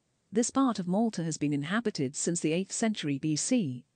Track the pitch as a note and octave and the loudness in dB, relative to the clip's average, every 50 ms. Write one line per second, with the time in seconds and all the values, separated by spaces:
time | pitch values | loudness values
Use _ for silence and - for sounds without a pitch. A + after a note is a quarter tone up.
0 | _ _ _ _ _ _ F#3 A3 A#3 - - C4+ C4+ B3+ G#3+ G3 F3 F3 F#3 G#3+ | _ _ _ _ _ _ 0 0 0 2 2 2 2 2 2 0 -2 0 2 2
1 | A#3 A3 - F3+ E3 E3 D3+ - D3+ C#3+ D3 C#3+ C#3+ D#3+ G3+ A#3 A#3 G#3+ - - | 2 2 0 -2 -2 -2 -2 0 0 0 0 0 -2 -2 -2 -2 0 -2 -2 -2
2 | C#3 B2+ D3 - - F3+ E3+ - - D#3 D#3+ F3+ F#3+ - - - A#3 A3 G#3 - | -2 -2 -2 -2 -2 -2 0 0 0 0 0 0 -2 -2 -2 0 0 0 0 0
3 | - D3 C#3+ C#3 - D#3 D3+ D3 - - C4 B3 F#3 C3+ B2 C3 - _ _ | -2 -2 -2 0 0 0 0 0 0 2 2 2 2 0 -2 -6 -10 _ _